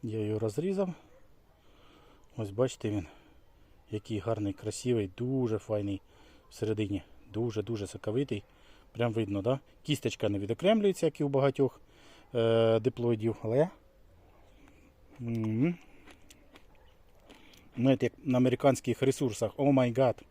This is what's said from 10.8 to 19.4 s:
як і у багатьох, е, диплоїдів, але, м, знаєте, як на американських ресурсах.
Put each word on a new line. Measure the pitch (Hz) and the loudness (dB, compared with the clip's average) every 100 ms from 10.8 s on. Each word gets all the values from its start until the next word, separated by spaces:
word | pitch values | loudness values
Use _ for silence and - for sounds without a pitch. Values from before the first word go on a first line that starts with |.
| 202 185 165 | 2 2 -2
як | - | 0
і | |
у | 147 | 0
багатьох, | 139 139 135 135 - - - - - - | 2 2 2 0 0 -20 -20 -20 -20 -8
е, | 120 113 113 113 113 | 0 4 6 6 4
диплоїдів, | 113 120 120 117 110 110 | 2 0 0 2 0 -2
але, | 110 120 165 - - _ - - - - - - - - - _ - - | -2 0 0 -2 -20 _ -20 -20 -20 -20 -20 -20 -20 -20 -20 _ -20 -12
м, | 120 113 110 110 151 175 - - - - - - - - - - - - - - - - - - - - | -6 -2 -2 0 0 -2 -12 -20 -20 -20 -20 -20 -20 -20 -20 -20 -20 -20 -20 -20 -20 -20 -20 -20 -16 0
знаєте, | 123 131 120 | 2 4 0
як | - | -4
на | - 127 | -2 2
американських | 127 120 143 127 - 117 | 2 4 2 2 -2 0
ресурсах. | 135 135 135 104 | 0 0 -2 -2